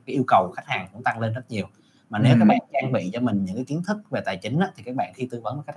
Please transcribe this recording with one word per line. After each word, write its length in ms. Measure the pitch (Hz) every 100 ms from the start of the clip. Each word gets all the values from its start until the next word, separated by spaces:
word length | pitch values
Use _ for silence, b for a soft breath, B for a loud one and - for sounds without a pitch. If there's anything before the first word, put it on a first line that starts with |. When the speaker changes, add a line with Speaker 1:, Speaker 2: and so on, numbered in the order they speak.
| -
Speaker 1:
cái 80 | 139
yêu 80 | 123
cầu 240 | 110 90 -
khách 100 | -
hàng 220 | 110 92
cũng 100 | 117
tăng 180 | 123 113
lên 120 | 113
rất 160 | 110 -
nhiều. 160 | 110 92 b b b b
Mà 80 | 110
nếu 140 | 127
Speaker 2:
Ừ. 60 | 117
Speaker 1:
các 60 |
bạn 140 | 107 123 -
trang 200 | 139 127
bị 180 | 113 90
cho 80 | 117
mình 240 | 123 101
những 120 | 92 107
cái 80 |
kiến 180 | 127 156 185
thức 100 | 214 -
về 100 | 113
tài 120 | - 95
chính 220 | 107 151
á, 80 | 190 -
thì 60 |
các 120 | 113
bạn 180 | 127 -
khi 140 | - 123
tư 100 | 120
vấn 160 | 113 139
với 80 |
khách 100 | 143